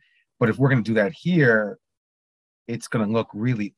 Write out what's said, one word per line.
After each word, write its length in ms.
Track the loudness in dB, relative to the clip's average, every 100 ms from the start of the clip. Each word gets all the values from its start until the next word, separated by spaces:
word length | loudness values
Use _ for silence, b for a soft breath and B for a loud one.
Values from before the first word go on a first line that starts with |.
| _ _ _ _
but 100 | -2
if 80 | 2
we're 100 | 2
gonna 140 | 2
do 120 | 0
that 180 | 0 0
here, 680 | -2 -2 2 4 4 0 -6 _ _ _ _ _ _ _ _ -10
it's 220 | -10 -6
gonna 180 | -4 -2
look 220 | -2 -4
really 420 | -4 -4 -2 -6